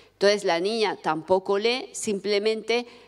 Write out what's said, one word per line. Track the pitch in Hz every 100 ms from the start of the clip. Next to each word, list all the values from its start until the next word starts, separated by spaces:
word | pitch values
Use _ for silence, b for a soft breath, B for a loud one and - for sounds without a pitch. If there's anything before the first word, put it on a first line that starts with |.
| B
Entonces, | - 202 208
la | 190 170
niña | 190 226 202 156
tampoco | 165 160 156 190 190 202
lee, | 226 254 -
simplemente | - - 196 196 202 214 220 220 233 240 B